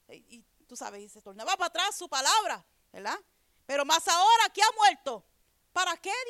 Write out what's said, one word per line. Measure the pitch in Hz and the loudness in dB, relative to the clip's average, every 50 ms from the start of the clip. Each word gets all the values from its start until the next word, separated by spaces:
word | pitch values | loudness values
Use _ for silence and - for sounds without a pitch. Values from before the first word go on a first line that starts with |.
| _ _ | _ _
y, | - - _ _ 226 | -20 -20 _ _ -20
y | 233 _ _ _ _ _ | -20 _ _ _ _ _
tú | _ 247 | _ -18
sabes, | - 262 214 202 202 | -14 -14 -14 -14 -16
y | 208 208 | -20 -20
se | - 214 | -20 -20
tornaba | _ 202 190 214 226 330 392 | _ -20 -18 -10 -4 -4 -4
para | 392 349 330 | -2 -4 -6
atrás | - 330 370 403 - | -2 -4 -4 -4 -4
su | - 349 - | -8 -10 -6
palabra, | 294 269 269 311 403 440 403 320 240 180 _ _ _ _ _ _ | -6 -2 0 2 2 2 0 -2 -8 -8 _ _ _ _ _ _
¿verdad? | - 185 196 214 311 415 _ _ _ _ _ _ _ _ _ | -20 -14 -10 -10 -10 -10 _ _ _ _ _ _ _ _ _
Pero | - 277 285 285 | -6 -4 -4 0
más | 285 320 330 - 381 | 2 0 0 2 0
ahora | 339 349 381 440 466 453 427 - | 2 4 6 6 6 4 4 0
que | - 415 | 2 2
ha | 415 440 440 | 2 2 4
muerto, | 453 415 392 311 - - 269 233 185 _ _ _ _ _ _ _ _ _ _ | 4 4 4 4 2 -8 -10 -10 -10 _ _ _ _ _ _ _ _ _ _
¿para | - 349 370 359 330 | -4 -2 -2 -2 -4
qué | - - 381 415 494 523 | -8 -8 -8 -6 -6 -6